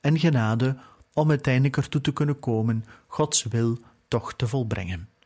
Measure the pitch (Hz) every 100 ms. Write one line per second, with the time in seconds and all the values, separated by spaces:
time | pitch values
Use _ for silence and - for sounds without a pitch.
0 | 143 156 170 135 110 113 127 135 - -
1 | _ - 151 143 139 127 139 139 - 151
2 | 143 - 147 143 - 110 113 113 110 -
3 | _ - 151 - 113 113 117 120 - _
4 | _ 117 - - 120 135 113 104 90 87
5 | - _